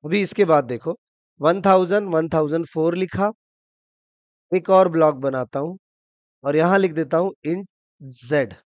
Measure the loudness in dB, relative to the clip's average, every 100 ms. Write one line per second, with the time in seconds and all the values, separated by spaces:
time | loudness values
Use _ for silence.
0 | -2 -2 -2 0 4 4 2 -8 -8 -10
1 | _ _ _ _ 0 2 4 4 4 -2
2 | 0 -2 0 -2 0 -4 -4 -2 -2 -2
3 | -6 -2 -4 -4 _ _ _ _ _ _
4 | _ _ _ _ _ -4 2 4 4 4
5 | 2 2 -4 -4 -6 -6 -8 -10 _ _
6 | _ _ _ _ -2 0 2 2 0 -2
7 | -2 -2 -2 -6 -8 -8 -10 _ _ _
8 | -20 -18 -4 -2 -2 -8